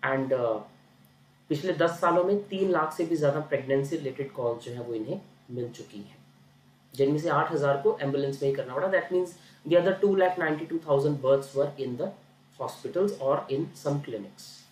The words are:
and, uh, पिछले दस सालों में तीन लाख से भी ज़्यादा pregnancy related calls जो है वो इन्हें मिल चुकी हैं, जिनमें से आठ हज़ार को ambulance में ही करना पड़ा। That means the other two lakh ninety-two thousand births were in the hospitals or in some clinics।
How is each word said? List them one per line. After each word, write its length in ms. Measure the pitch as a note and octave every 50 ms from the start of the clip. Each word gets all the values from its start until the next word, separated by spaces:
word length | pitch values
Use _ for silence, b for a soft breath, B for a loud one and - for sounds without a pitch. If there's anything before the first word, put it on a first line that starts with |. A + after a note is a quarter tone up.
| -
and, 280 | C3+ C3+ C3+ C3+ B2 C3
uh, 280 | B2 B2 A#2 A2 G#2+ G#2 - - _ _ _ _ _ - _ _ _ _ _ _ _ _ _
पिछले 220 | D#3 C#3+ - F#3 F3
दस 260 | D3 E3 E3+ E3 -
सालों 240 | - E3+ E3+ F3 F3+
में 180 | F#3+ G3+ G3+ G3+ -
तीन 220 | F#3+ F#3+ F#3+ F#3+
लाख 220 | F3+ D#3+ D#3 D#3 -
से 120 | - F3
भी 100 | E3 E3
ज़्यादा 240 | D#3 D3+ C#3+ C#3 D3+
pregnancy 560 | D3 - D3 C3+ B2+ B2+ C3+ C#3 C#3 C#3+ E3
related 360 | D#3+ C#3+ C3 C3 - C#3 C3+ -
calls 320 | - B2 A#2 A#2 A#2 -
जो 80 | B2 A#2+
है 100 | A#2+ A#2+
वो 120 | A#2+ A#2
इन्हें 260 | A2+ G#2+ G#2+ F3 G3+ - - - _ _ _
मिल 180 | B2 A#2+ A#2+ A#2+
चुकी 280 | - - A2 - - G#2
हैं, 180 | G2+ G2+ - - - _ _ _ _ _ _ _ _ _ _ _ _ _ -
जिनमें 240 | B2+ C#3 C#3 D3+ D3+
से 100 | D#3 E3+
आठ 240 | D3 C#3+ D#3+ - E3+
हज़ार 280 | D3 C#3+ C#3+ C#3 - -
को 140 | G#3+ A3 - D3
ambulance 400 | C3+ C#3 C#3 C#3 C#3 C3+ C3+ C#3
में 60 | C#3
ही 60 | C#3
करना 200 | C3+ C3 B2+ B2+
पड़ा। 160 | C#3 F3 F#3+ F#3+
That 200 | F3+ E3+ - F3+
means 220 | F3+ F3+ F3+ - B B B B B B
the 140 | D#3 D#3+ F3
other 140 | E3+ F#3+ F#3+ - -
two 100 | G3+ G3 F#3+ F#3
lakh 160 | F3+ F3+ F3 E3+
ninety-two 360 | D#3 D3+ D3+ E3 - D#3+ E3 D#3
thousand 360 | D#3 C#3+ C#3 C#3 D3 D3 C3+ B2
births 300 | C3 C#3 C#3 C3+ - -
were 160 | C#3 C#3+ C#3+ - - C3+
in 100 | B2+ B2 B2
the 100 | E3+ G3+ G3 - _ _ _ _ _ _ _ _
hospitals 600 | C3 A#2 - - - B2+ - F3 F#3+ G3+ G3+ -
or 180 | C3+ C3+ C#3+ C#3 - - C3+
in 120 | C#3 E3 D3 - - -
some 200 | D3 C#3+ C#3+ C#3+ -
clinics। 420 | A#2 G#2 G2 G2 - - - - - - - _